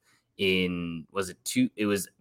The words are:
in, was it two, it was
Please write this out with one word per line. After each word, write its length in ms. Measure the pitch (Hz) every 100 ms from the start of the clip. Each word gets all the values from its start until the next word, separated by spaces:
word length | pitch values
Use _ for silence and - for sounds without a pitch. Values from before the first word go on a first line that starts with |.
| _ _ _ -
in, 680 | 98 92 90 87 85 82 76
was 160 | 98 90
it 80 | 87 -
two, 240 | 123 127 -
it 80 | 104
was 240 | 101 - _